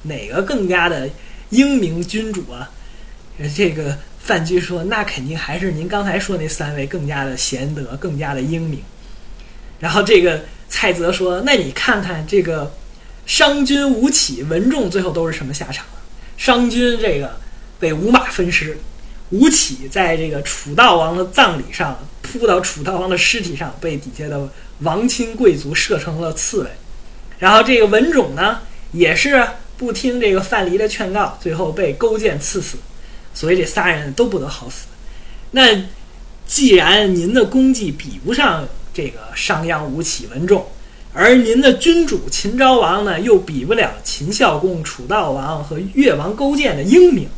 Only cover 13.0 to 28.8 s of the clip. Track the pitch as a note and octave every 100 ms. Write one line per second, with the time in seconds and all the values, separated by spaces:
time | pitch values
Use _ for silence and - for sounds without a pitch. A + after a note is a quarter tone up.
13 | - - - - D4 C#4+ C4+ C#4+ C#4 A3+
14 | C4+ - - A#2+ D3 E3 A#3 D4 F#3+ F#3+
15 | F3+ D#3 E3 D#3+ C#3 C#3+ D#3 - - -
16 | - - - - - A#3+ A#3+ A#3+ B3 A3+
17 | G#3+ C#3+ C3 - - - - - D#3+ D#3
18 | G#3 B3 - - F3 - D#3 D3+ - -
19 | - - - F#3+ D#4 - - B2+ C3+ G3
20 | F3 D#3+ D#3+ C#3+ - - D3 D3+ - E3+
21 | D#3+ F3+ F#3 C#4 A#3+ D3+ - - D3+ -
22 | - - - A#3+ A3+ F3+ - D3+ C#3+ F#3
23 | F#3+ F3 - A#3 E3+ C#3 D3 - E3 C#3+
24 | C3 - D3+ C#3+ C3+ - - - D3+ F3
25 | B3 - A3+ A3+ A3+ D3 C#3 D#3+ - F#3
26 | E3+ D#3 E3 D3 - G#3 B2+ - - -
27 | - - - - F#3 G#3+ B3 A#3+ G#3 G#3+
28 | D#4 C#4+ D#3 C#3+ G3 A3+ - -